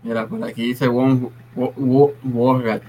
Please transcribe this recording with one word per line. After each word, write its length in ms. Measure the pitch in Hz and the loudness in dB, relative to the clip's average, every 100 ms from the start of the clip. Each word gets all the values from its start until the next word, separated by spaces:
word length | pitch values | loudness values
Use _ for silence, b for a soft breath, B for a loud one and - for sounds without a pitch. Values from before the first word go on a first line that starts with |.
Mira, 220 | 117 113 110 | -4 -4 -4
por 160 | 110 | -8
aquí 200 | 117 117 | -8 -6
dice 240 | 120 123 131 | -4 -2 0
Won-, 420 | 120 131 131 123 - - - | 2 2 2 -2 -12 -16 -6
Wo-, 180 | 123 135 | -6 -2
Wo-, 360 | 135 131 143 - | 2 4 4 2
Worgat, 600 | 131 117 123 127 117 107 | -6 0 2 2 0 -4